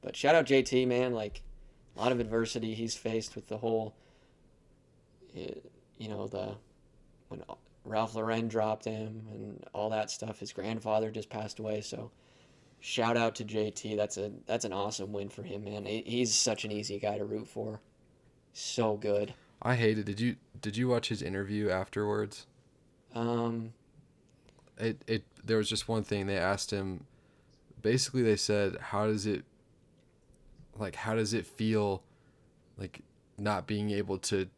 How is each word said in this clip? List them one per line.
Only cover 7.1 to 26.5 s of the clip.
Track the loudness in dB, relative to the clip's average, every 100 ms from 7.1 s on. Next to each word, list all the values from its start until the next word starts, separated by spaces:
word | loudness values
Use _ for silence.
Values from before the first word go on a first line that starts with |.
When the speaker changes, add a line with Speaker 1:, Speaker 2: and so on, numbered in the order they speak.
| -20 -16
Speaker 1:
when | -14 -12 -16 -18 -20
Ralph | -4 0 0 0
Lauren | 0 2 2
dropped | 2 2 0 -2
him | -4 -6 -8 -10
and | -10 -10 -12 -10
all | -2 0
that | 0 -2
stuff. | -4 -6 -6
His | -8
grandfather | -6 -4 -4 2 2 2
just | -2 -8
passed | -6 -8 -6
away, | -4 -4
so | -4 -8 -10 -14 -20 -20 -20 -20 -20 -18
shout | -6 0 4 4
out | 4 0
to |
J | -4 0 0
T. | -2 -4 0
That's | 0 0
a, | -6 -6 -2
that's | -2 0
an |
awesome | -2 -2 -2 -6
win | -6 -6
for | -8
him, | -8 -8
man. | -6 -6 -4
He, | -4 -2
he's | 0 4 4
such | 4 2
an | -2
easy | -4 -4 -2
guy | -2 0
to | -2
root | -4 -6
for. | -6 -6 -6 _ _ _ _ _ _ _
So | -10 -6 2 2 2
good. | 2 2 0 -6 -20 _
Speaker 2:
I | 0 4
hated, | 6 4 0
did | 0
you, | 0 -2 _ -8
did | -6 0
you | 4
watch | 4 2
his | -2
interview | -2 -2 -2 0 2
afterwards? | 2 0 0 0 0 -2 -6 -18 _ _ _ _ _ _ -4
Speaker 1:
Um, | 0 2 0 -2 -6 -12 _ -20 -20 _ _ _ -20 -20 -20 -4
Speaker 2:
It, | -2 -2 -2
it, | -2 -2 -16
there | 2 2
was | 2
just | -2 0
one | 0
thing | 0 0 0
they | 2
asked | 2